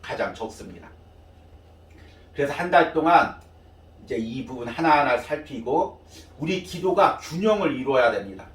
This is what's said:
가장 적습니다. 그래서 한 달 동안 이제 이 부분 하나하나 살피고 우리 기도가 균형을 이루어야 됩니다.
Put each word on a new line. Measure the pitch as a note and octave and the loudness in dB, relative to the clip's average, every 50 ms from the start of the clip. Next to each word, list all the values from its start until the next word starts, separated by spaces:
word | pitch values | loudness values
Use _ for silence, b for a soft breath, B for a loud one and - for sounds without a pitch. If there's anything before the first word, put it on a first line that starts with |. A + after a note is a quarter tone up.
가장 | - - - - A2+ - - | -12 -8 -6 -4 -4 -6 -6
적습니다. | - A2+ - - - - - - - - - - - - - - - - - - - - - - - - - - - - b b b b b b b b b - | -8 -10 -10 -10 -14 -16 -16 -18 -18 -20 -20 -20 -20 -20 -20 -20 -20 -20 -20 -20 -20 -20 -20 -20 -20 -20 -20 -20 -20 -20 b b b b b b b b b -6
그래서 | C#3+ C#3 C#3 - | -4 -4 -2 -2
한 | - F3 F3+ | -4 0 4
달 | F#3 E3+ D#3+ D#3 - | 4 4 4 4 2
동안 | D#3 D#3 E3 A#2 - - - - - - - - - - - - - - - - - - | 2 4 6 6 6 6 2 -2 -10 -20 -20 -20 -20 -20 -20 -20 -20 -20 -20 -20 -16 -12
이제 | - - | -8 -6
이 | - - A2+ A#2+ C3 A#2 | -6 -6 -6 -8 -8 -10
부분 | B2+ C3 A#2+ A#2+ | -10 -10 -10 -10
하나하나 | A#2 A#2 - D#3+ D#3+ D3+ - C#3 B2+ - | -8 -4 0 2 4 4 4 4 2 0
살피고 | - - - D3+ - - - C#3 A#2 A2+ B2 C#3 - - - - - B B B B B B B - | 0 -2 -4 -8 -8 -8 -10 -12 -8 -4 0 0 0 0 -2 -4 -12 B B B B B B B -8
우리 | D3+ F3 F#3+ - - | -4 -4 -4 -4 -4
기도가 | - - E3 F3+ F#3 F3+ G3 F#3 - - - | -8 -8 -4 -2 0 4 4 4 4 2 -2
균형을 | - - D#3 F3+ G#3 A3 G#3+ G3+ F3+ D3 C3 B2+ | -8 -10 -6 0 0 2 2 2 0 -2 -2 -2
이루어야 | B2 C#3 C3+ B2+ A#2+ A#2 | -2 0 2 4 4 2
됩니다. | G#2+ G2+ G2 G2 F#2+ F#2 - - | 2 -2 -6 -8 -12 -16 -18 -20